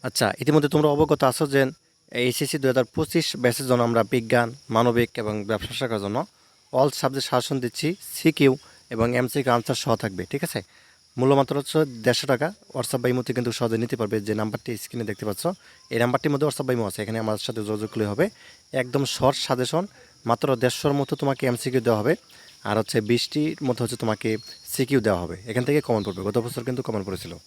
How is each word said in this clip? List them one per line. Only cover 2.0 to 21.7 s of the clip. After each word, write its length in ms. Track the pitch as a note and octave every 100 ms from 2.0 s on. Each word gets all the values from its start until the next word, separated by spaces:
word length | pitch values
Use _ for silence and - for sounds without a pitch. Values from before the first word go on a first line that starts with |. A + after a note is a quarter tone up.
| _
এইচএসসি 480 | B2 B2 A#2+ C#3 D3+
দুই 100 | C3+
হাজার 160 | B2+
পঁচিশ 520 | A#2+ - D#3 E3+ D#3 -
ব্যাচের 300 | B2 A2+ C3+
জন্য 160 | B2
আমরা 200 | A#2 A#2
বিজ্ঞান, 520 | G#2 B2+ A2+ B2 A#2 B2+ -
মানবিক 400 | A2 A#2+ A#2 A#2 -
এবং 220 | G#2+ G#2+
ব্যবসা 300 | G2+ G#2+ -
শাখার 260 | A#2+ B2+ A2
জন্য 260 | G2 A2+ F3+ _ _ _ _
all 180 | B2+ C#3
সাবজেক্ট 340 | - C3+ C3+ -
সাজেশন 320 | B2+ - C#3
দিচ্ছি, 340 | A#2+ - D3+ F#3+ -
সিকিউ 420 | - D#3+ D#3 C#3 C3 - - _
এবং 260 | A2+ A#2 B2
এমসিকিউ 360 | B2 D3 B2+
আনসার 220 | A#2+ -
সহ 220 | B2+ - A2+
থাকবে, 300 | A2 F#2 F#2+
ঠিক 140 | -
আছে? 180 | - - - _ _ _ _ -
মূল্য 160 | C3
মাত্র 240 | C#3 C3+ C#3+
হচ্ছে 200 | C3+ D#3+
দেড়শো 420 | D3 A#2+ A2+ A#2 C#3
টাকা। 260 | B2+ D#3 G#3 _
WhatsApp 240 | C3 A#2+ C3
বা 100 | B2+
ইমোতে 260 | B2+ A#2+
কিন্তু 180 | B2 A#2+
সহজে 260 | A2 A#2+ A2+
নিতে 180 | A#2 A#2+
পারবে। 240 | G#2+ A2
যে 140 | G#2
নাম্বারটি 420 | G#2+ G#2+ A2 - A2
স্ক্রিনে 280 | - B2
দেখতে 200 | G#2+ G2+ G#2
পাচ্ছ, 200 | G2 E3+ F#3+ - - _
এই 80 | A#2
নাম্বারটির 320 | A#2+ B2+ D#3
মধ্যে 140 | C#3+ D3+
WhatsApp 220 | - C3
বা 40 |
ইমো 120 | B2 G#2+
আছে, 160 | -
এখানে 160 | G#2 A2+
আমার 200 | A2 G#2+
সাথে 220 | - A2+
যোগাযোগ 260 | G#2 G#2+ G#2+
করলে 160 | A2+ G#2
হবে। 220 | G#2 G3 - - - _
একদম 320 | C3+ B2+ C3+
শর্ট 320 | C3+ - C3+ C#3+
সাজেশন, 480 | - B2+ B2+ D#3+ G3+ - - _ -
মাত্র 300 | A#2 C#3 B2
দেড়শোর 360 | B2+ - D3+
মতো 240 | C#3 C3+ -
তোমাকে 300 | C#3 C3+ C3
এমসিকিউ 340 | A#2+ C3